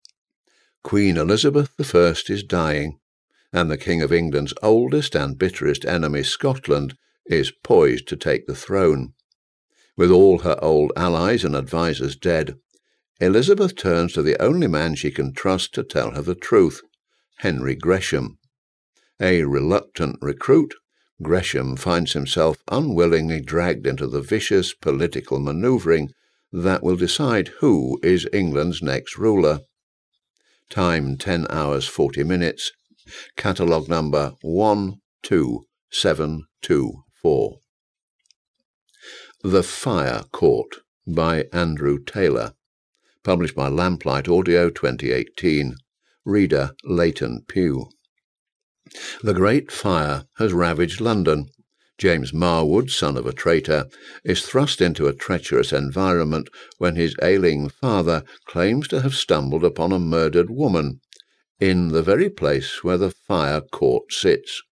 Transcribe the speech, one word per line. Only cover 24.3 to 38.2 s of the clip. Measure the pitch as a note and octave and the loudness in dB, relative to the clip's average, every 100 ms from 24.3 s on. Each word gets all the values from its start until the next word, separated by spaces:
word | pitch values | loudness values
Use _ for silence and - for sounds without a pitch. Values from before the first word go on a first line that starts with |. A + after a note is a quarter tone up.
| G#2+ - G2 F2 - | -4 0 0 0 -4
political | D#2+ C#2 E2+ - - C2+ | -2 0 -2 -4 -4 -4
manoeuvring | C#2+ D#2+ A#2 B2 E2 E2 C#2+ - _ _ _ | -2 -2 0 0 2 0 0 -10 _ _ _
that | F2+ F#2 F#2 | -4 0 0
will | F2 F2+ | 0 0
decide | F2 - C#3 A2 E2+ - | 0 0 0 0 -2 0
who | D3 F2+ C2 C2 | 2 2 0 -2
is | E2 F#2 - | 0 0 0
England's | G2+ F2 C#2+ E2+ D2+ | -2 0 0 -2 -4
next | D2+ C2 - - | -4 -4 -6 -2
ruler. | A2 G2+ D#2 D2 - _ _ _ _ _ _ _ _ _ - | 0 4 2 0 -6 _ _ _ _ _ _ _ _ _ -8
Time | - F2+ E2 C#2 C2+ | 0 2 0 -2 -4
ten | F#2+ F2 D#2+ | -4 -4 -2
hours | D#2 D2 C#2 - | -4 -2 -2 -4
forty | - C#2 C2+ | -2 -2 -2
minutes. | D#2 F2+ E2+ - - - _ _ - - - - | -2 0 -2 -4 -10 -12 _ _ -20 -20 -18 -6
Catalogue | G#2 F2 E2+ D#2+ D2 | -4 0 0 0 0
number | E2 D2+ D2 C#2+ C2+ | -2 0 -2 -2 -6
one | D2+ F2 G#2+ G#2 F#2+ F#2+ _ _ | -4 0 2 0 -2 -8 _ _
two | - F#2 C2 A#1 - _ _ | -2 0 0 -4 -12 _ _
seven | - G2 D#2 D2+ D#2+ - _ | -2 0 0 -4 -6 -12 _
two | - D#2 A#1+ - _ _ | 0 0 0 -6 _ _
four. | E2 C2+ G#1 - _ _ _ _ _ _ | 0 2 0 -6 _ _ _ _ _ _